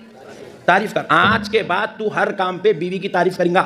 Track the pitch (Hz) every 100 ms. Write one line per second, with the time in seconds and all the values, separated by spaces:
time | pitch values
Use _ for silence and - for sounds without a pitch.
0 | - - - - - - - 185 208 156
1 | 143 156 185 220 208 214 165 180 214 -
2 | 214 151 202 202 185 180 202 175 180 190
3 | 190 190 175 180 175 180